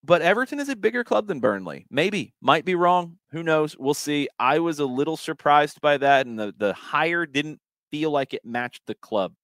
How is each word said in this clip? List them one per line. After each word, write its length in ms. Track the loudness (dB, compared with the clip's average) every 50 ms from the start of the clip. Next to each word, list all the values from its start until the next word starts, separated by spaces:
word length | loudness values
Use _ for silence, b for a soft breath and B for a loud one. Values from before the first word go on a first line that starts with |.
| 4
but 160 | 4 2 4
Everton 400 | 6 2 2 2 0 -4 -6 -8
is 80 | -6 -6
a 60 | -6
bigger 280 | -2 -2 -2 -2 -2 -2
club 240 | 0 0 -2 0
than 140 | -2 -6 0
Burnley. 440 | 0 0 0 0 -6 -10 -12 -12 -16 _
Maybe, 440 | -2 -2 0 0 -2 -4 -6 -8 _ _
might 220 | 2 2 2 2 2
be 120 | -2 -2
wrong. 420 | 2 2 2 2 2 0 -4 -14 _ _ _
Who 120 | -12 -6 0
knows? 340 | 2 2 2 2 -2 -6
We'll 160 | -4 -2 -2 -2
see. 360 | -2 -2 -4 -2 -2 -2 -4 _ 0
I 200 | 2 2 2 2
was 200 | 0 -2 -2 -2
a 60 | -4
little 320 | -4 -2 -2 -2 -2 -4
surprised 640 | -6 -8 -10 -10 -2 2 4 6 6 4 2 -4 _
by 160 | 2 2 2
that, 280 | 4 4 4 4 4 4
and 140 | 0 -6 -6
the, 140 | -6 -8 -4
the 160 | _ -2 -2 -2
hire 520 | -4 -8 -4 -2 0 0 0 0 -2 -4
didn't 340 | -2 -4 -4 -4 -4 -10 _ _ _ _ _ _ _
feel 200 | -6 -4 -2 0
like 220 | 0 -2 -2 _ -8
it 100 | -12 _
matched 380 | -6 -6 -6 -6 -6 -10 -14 _
the 100 | -12 -12
club 380 | _ -10 -4 -2 -2 -2 -2 _ _